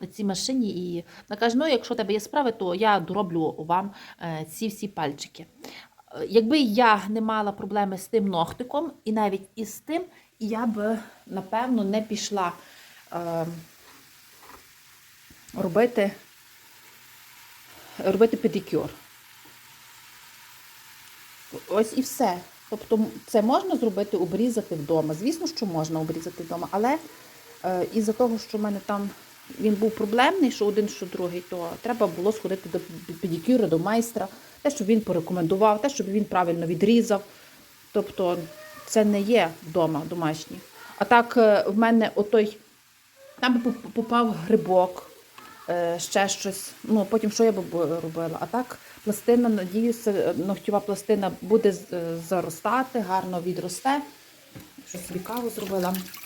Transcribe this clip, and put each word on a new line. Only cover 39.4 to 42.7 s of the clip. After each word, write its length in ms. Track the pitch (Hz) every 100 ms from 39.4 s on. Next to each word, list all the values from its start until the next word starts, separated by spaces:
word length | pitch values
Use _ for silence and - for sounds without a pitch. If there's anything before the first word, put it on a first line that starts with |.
| 165 160 165
вдома 340 | 180 160 151 165
домашнє. 460 | 175 156 160 - 180 - - - -
А 60 |
так, 300 | 202 240 233 247
е, 280 | 220 202 -
в 100 | 202
мене 320 | 226 233 214
отой, 440 | - 208 226 214 - -